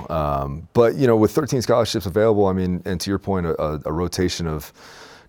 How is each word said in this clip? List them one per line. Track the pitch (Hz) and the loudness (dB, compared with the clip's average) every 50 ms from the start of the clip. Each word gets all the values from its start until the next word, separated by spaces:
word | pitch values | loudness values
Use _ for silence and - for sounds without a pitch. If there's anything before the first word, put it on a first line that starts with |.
| - - | -8 -4
Um, | 82 80 76 73 71 69 69 71 71 80 80 - - | -4 -2 -2 -2 -2 -2 -4 -6 -8 -10 -12 -2 2
but, | 117 117 147 - | 4 4 4 2
you | 151 135 | 2 2
know, | 123 113 | 4 4
with | 110 107 104 | 4 4 4
thirteen | - 160 151 117 147 127 107 | 2 0 -2 0 -2 -2 0
scholarships | - 117 123 113 - - 113 - | 2 2 2 2 0 -2 -4 -4
available, | 101 82 107 107 113 107 101 101 | -2 0 2 4 4 4 4 4
I | 95 92 | 2 2
mean, | 95 92 90 90 87 - | 0 0 -2 -2 -4 -4
and | 101 95 82 | -6 -6 -4
to | - 98 | -4 -4
your | 98 92 | -4 -4
point, | - - 98 95 85 | -2 -4 -2 -2 -2
a, | 82 76 69 78 | -2 -2 -2 -2
a, | 76 78 73 71 | -2 -4 -4 -6
a | 73 78 | -4 -4
rotation | 80 90 87 - - 90 90 - - 85 80 | -2 -2 -2 -2 -2 -2 -2 -2 -4 -4 -6
of | 78 76 - - - - - - - - - - - - - | -6 -6 -8 -12 -18 -20 -20 -20 -20 -20 -20 -20 -20 -20 -16